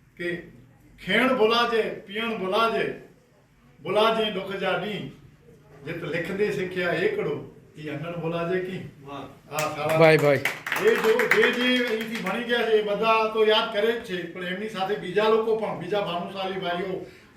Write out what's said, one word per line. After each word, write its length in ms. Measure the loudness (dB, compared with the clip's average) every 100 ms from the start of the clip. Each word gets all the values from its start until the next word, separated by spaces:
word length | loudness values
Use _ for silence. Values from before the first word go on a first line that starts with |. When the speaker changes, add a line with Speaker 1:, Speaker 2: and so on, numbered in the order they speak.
| _ -8
Speaker 1:
કે 340 | -6 -6 -10 -20 -20 _ -20 -14 0
"ખેણ 320 | 2 4 4
બોલાજે, 440 | 4 4 2 2
પિયણ 560 | 0 -4 -10 -6 -4 -4
બોલાજે, 640 | 0 2 2 2 -2 -6 -16 -20 _ _ _ _ _ -14
બોલાજે 480 | -2 2 4 2 0
ડોકજા 460 | -4 -6 -4 -2 -2
ડી, 340 | -2 -6 -8 -14 -20 _ -20 -20 -20 -18 -12
જે 80 |
તો 120 | -8 -6
લખદે 460 | -4 -4 0 0
શીખ્યા 400 | 0 -4 -2 0
એકડો, 640 | 2 0 0 -2 -4 -8 -18 -20 -14
ઈ 120 | -10
આંગણ 320 | -8 -8 -6
બોલાજે 380 | -4 -2 -2 -2
કી." 220 | -2 -8 -10 -16 -14
Speaker 2:
વાહ. 200 | -14 -14 -18 -10
Speaker 1:
આ 80 | -6
શાળા 380 | -4 -2 0 6
Speaker 3:
ભાઈ, 200 | 6 6
ભાઈ. 220 | 4 2 0 -6 -6 0 2
Speaker 1:
એ 100 | 2
જો, 160 | 4 4 4
જે, 220 | 4 4
જે 340 | 4 2 2 0
અહીંથી 380 | -2 -4 -6
ભણી 200 | -4 -4
ગયા 200 | -2 0
છે, 140 | 4 2
એ 40 |
બધા 460 | 2 0 2 2 2
તો 180 | 2 4
યાદ 280 | 4 2
કરે 180 | 0 0
જ 120 | 0
છે, 300 | -4 -6 -6
પણ 120 | -8 -8
એમની 240 | -6 -6
સાથે 260 | -4 -2 -2
બીજા 340 | -2 2 4
લોકો 260 | 4 2 0
પણ, 240 | -2 -6
બીજા 220 | -2 -2
ભાનુશાલી 580 | -2 -4 -6 -6 -6 -4
ભાઈઓ 460 | -4 -4 -4 -6 -10 -18 -18